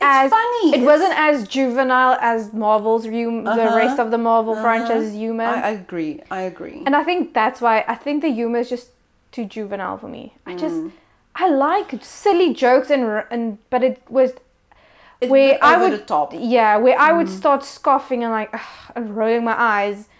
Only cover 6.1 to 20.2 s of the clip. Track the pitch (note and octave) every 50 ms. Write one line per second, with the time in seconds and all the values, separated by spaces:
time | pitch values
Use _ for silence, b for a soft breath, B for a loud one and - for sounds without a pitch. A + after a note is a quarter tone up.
6.1 | C#3+ - - - F#3+ F#3 F#3 F#3 F3+ - - - - - - C4+ C#4 D4 D4 E4
7.1 | F4+ F4+ - - - A#3+ A3 B3 B3+ - A#3+ A#3 A3 A3 - - A#3 - - C#4+
8.1 | D4 D4+ C#4+ D#4 A#3+ A3 A#3 A3+ A#3+ A#3+ A#3+ A#3+ B3 A#3+ - _ _ _ _ _
9.1 | _ _ _ _ - - A3+ G3 - A3 G#3+ G3+ G3+ G3 F#3+ F#3 F#3+ G3 - -
10.1 | - - - - _ _ _ E4+ F4+ - D#4 D#4+ E4 D#4+ D#4+ D#4+ B B B B
11.1 | B B B B - - F4 F#4 D4 C4+ C#4 D4+ F4 G#4 G4+ - - G#3+ - -
12.1 | - - - G#4 F#4+ F4 F#4+ D#4+ A3+ - C4 B3 B3+ C#4 C4 C#4+ D4 C4+ B3 A3
13.1 | G#3+ G#3+ - - A#3+ A#3 A#3 A3+ G3+ - _ - B3+ B3 B3 C4 B3+ - _ -
14.1 | A3+ C4+ C4 B3+ B3+ - _ _ _ _ _ _ b b b b b b b b
15.1 | b b B3 B3 C4+ C4+ C4+ C4+ C#4 - C#4 D4 E4 F4+ F#4 F#4 A#3+ G#3 - -
16.1 | G3+ D3+ D3 - - E3 A#3+ A3+ B3 A#3+ A3+ G#3+ G#3 G#3+ A#3 B3+ C4 - D4 D#4
17.1 | E4+ E4+ E4 F#3+ F#3+ F#3+ - D4+ C#4 C4+ - - - - - D4+ C#4 C#4 - -
18.1 | C4 A#3+ A#3 A3+ A3+ A3 G#3+ G#3+ - A3+ - - - - - - - B3 A#3 G#3+
19.1 | G3+ A3+ A3 A3+ A#3 A#3 A#3 A3+ A3 - A#3+ A3+ G#3 G3+ G3+ G#3 G3+ G3+ G#3+ _
20.1 | b b